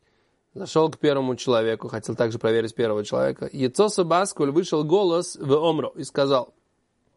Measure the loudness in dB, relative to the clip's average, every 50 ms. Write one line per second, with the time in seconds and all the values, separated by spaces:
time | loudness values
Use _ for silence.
0 | _ _ _ _ _ _ _ _ _ _ -16 -14 -10 -2 2 2 2 2 0 0
1 | 0 2 2 2 0 -2 -4 -2 -2 0 2 2 2 0 -2 -4 -6 -8 -8 -8
2 | -6 -4 -2 -2 -2 -2 -2 -2 0 2 2 2 0 -2 -2 -2 0 0 0 -2
3 | -2 -2 0 0 0 0 -2 -4 -8 -10 -4 -2 -2 0 2 2 2 2 2 0
4 | 0 2 2 0 0 0 -2 -2 -2 0 2 0 0 2 0 -2 2 2 2 2
5 | 4 2 0 0 -2 -6 -10 -8 0 2 2 2 4 2 0 0 -4 -6 -8 -10
6 | -12 -4 -2 0 2 2 2 0 0 -4 _ _ _ _ _ _ _ _ _ _
7 | _ _ _